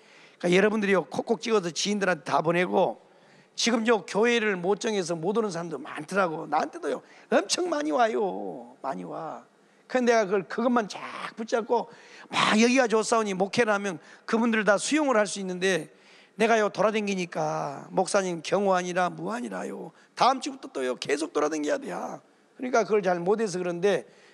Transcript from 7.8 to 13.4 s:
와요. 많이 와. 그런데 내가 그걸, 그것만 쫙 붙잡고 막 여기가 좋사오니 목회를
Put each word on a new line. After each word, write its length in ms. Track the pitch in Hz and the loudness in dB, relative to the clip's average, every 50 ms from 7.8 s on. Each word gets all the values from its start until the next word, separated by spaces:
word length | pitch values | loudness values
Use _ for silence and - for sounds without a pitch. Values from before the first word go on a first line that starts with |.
| 294 311 | -2 0
와요. 840 | 294 262 233 220 233 240 214 180 185 196 208 190 170 - 233 240 - - | 2 2 2 2 2 0 -2 -2 -4 -6 -8 -8 -10 -12 -14 -18 -18 -10
많이 220 | - 170 175 185 175 | -8 -8 -8 -8 -8
와. 400 | - - 165 165 151 135 117 - _ _ _ _ _ _ _ _ | -10 -10 -10 -10 -10 -12 -14 -16 _ _ _ _ _ _ _ _
그런데 260 | - - 254 247 233 | -2 0 2 4 4
내가 120 | 233 226 214 | 4 4 4
그걸, 180 | 180 208 202 175 | 2 0 -2 -2
그것만 440 | - - - 233 262 240 240 214 185 | -2 -4 0 0 2 2 2 0 -2
쫙 120 | - - - - - - - - - | -8 -12 -14 -12 -12 -10 -12 -12 -10
붙잡고 520 | - 226 220 - 233 208 - 233 226 - - - - - - - - - - | -10 -8 -2 -2 -2 0 0 0 0 -2 -4 -12 -20 -20 -20 -20 -20 -14 -6
막 300 | - - - - 202 214 | -2 -2 2 4 4 6
여기가 280 | 226 247 247 262 254 220 | 6 6 6 4 4 4
좋사오니 460 | 202 220 214 - 233 226 220 208 190 | 2 2 2 2 2 2 2 0 -2
목회를 380 | 180 | -2